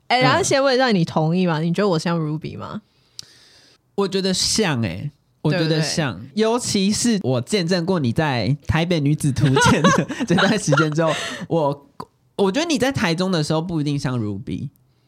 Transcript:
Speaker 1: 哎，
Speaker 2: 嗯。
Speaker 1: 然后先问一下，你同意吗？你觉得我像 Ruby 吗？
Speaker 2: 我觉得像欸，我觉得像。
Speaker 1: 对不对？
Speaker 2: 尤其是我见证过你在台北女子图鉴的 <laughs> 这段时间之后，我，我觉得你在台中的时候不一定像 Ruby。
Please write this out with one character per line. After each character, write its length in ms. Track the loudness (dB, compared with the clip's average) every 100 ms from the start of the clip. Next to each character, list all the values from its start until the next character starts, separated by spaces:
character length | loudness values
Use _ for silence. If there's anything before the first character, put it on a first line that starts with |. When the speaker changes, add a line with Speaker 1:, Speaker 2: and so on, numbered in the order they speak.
| -2
Speaker 1:
哎， 140 | 2
Speaker 2:
嗯。 20 |
Speaker 1:
然 120 | 4 2
后 60 |
先 220 | 2 2
问 100 | 2
一 40 | 2
下， 120 | 2
你 140 | 2 2
同 320 | 0 0 0
意 80 | 0
吗？ 140 | 0
你 120 | -2
觉 120 | 0
得 40 | 0
我 100 | 0
像 200 | 0 -2
Ruby 380 | -2 -6 -8 -12
吗？ 240 | -12 -14 -16 _ _ -20 -20 -20 -20 -20 _ _ _ -4
Speaker 2:
我 120 | -2
觉 140 | -2
得 120 | -2
像 480 | 0 0 0 0 0
欸， 300 | -2 -4 -10 -12 _ _
我 100 | -2
觉 160 | 0 0
得 140 | 0
像。 320 | -2 -2 -4
Speaker 1:
对 80 | -4
不 120 | -6 -2
对？ 60 |
Speaker 2:
尤 180 | 0 0
其 320 | -2 0 0
是 280 | 0 0 0
我 180 | 0 -2
见 260 | 0 -2 0
证 180 | 0 0
过 140 | 0
你 120 | 0
在 440 | 0 0 0 0 -2 0
台 180 | 0 0
北 140 | 0
女 160 | 2 0
子 160 | 0
图 140 | 2 2
鉴 340 | 4 4 4
的 260 | 4 2 0 -4
<laughs> 80 | 0
这 80 | 2
段 220 | 2 2
时 120 | 2
间 180 | 2 2
之 100 | 2
后， 80 | 0 -2 -6 -10 -4
我， 420 | 0 0 -2 -10 -20 -20 _ _ 0
我 160 | 0
觉 100 | 2
得 60 | 0
你 100 | 0
在 140 | 0
台 240 | 0 0 0
中 160 | 0
的 120 | 0
时 100 | 0
候 80 | -2
不 200 | -2 -4
一 20 |
定 140 | -2 -2
像 200 | -2 -4
Ruby。 500 | -4 -6 -8 -8 -10 -14 _ _